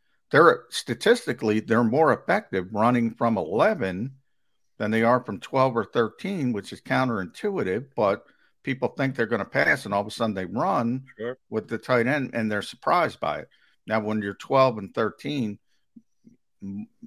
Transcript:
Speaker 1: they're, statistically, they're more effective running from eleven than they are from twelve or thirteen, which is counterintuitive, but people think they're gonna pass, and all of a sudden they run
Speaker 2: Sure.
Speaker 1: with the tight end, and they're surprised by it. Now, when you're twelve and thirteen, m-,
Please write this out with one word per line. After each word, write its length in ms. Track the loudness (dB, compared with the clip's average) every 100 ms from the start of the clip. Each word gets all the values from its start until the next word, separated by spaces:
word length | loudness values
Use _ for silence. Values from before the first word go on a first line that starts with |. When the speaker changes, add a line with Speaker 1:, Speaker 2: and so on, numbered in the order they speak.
| _ _ 2
Speaker 1:
they're, 320 | 6 6 6 -2
statistically, 880 | -10 -6 0 2 2 0 -2 0 0
they're 240 | 2 2
more 280 | 2 4 4
effective 560 | 2 0 -2 0 -6 -4
running 420 | 0 2 2 0
from 240 | 0 0 0
eleven 800 | -2 2 2 2 -4 -4 -8 -10 _ _ _ _ _ -6
than 140 | 0
they 120 | 2
are 200 | 4 2
from 160 | 0 -10
twelve 360 | -4 0 2 0
or 100 | -2
thirteen, 680 | 0 -2 -2 -8 -4 -2
which 200 | -2 -6
is 80 | -12
counterintuitive, 1040 | -2 0 0 -2 -6 -6 -6 -2 -2 -2 -4 0
but 300 | 2 0 _ _ _ _
people 260 | -8 -4 -4
think 260 | -2 -2 0
they're 100 | -2
gonna 200 | -2 -2
pass, 400 | 0 2 0 -2
and 80 |
all 80 | -4
of 60 | -4
a 40 |
sudden 220 | -4 -4
they 120 | -2 -6
run 600 | -4 0 0 0 -4 -8 -12
Speaker 2:
Sure. 200 | -10 -10 -8
Speaker 1:
with 180 | -8 -6
the 100 | -6
tight 300 | 0 2 2
end, 240 | 0 -2
and 180 | -4 -2
they're 100 | -2
surprised 580 | -4 -6 0 2 2 -2
by 200 | -4 -4
it. 100 | -8 _ _ _ -2
Now, 140 | -2
when 220 | 0 -2
you're 120 | -4 -6
twelve 420 | 0 4 4 2
and 160 | -8
thirteen, 640 | -4 -4 -4 -6 -4 -4 -6 _ _ _ -20 _ _ -20 _ _ -16
m-, 260 | -12 -10 -12 _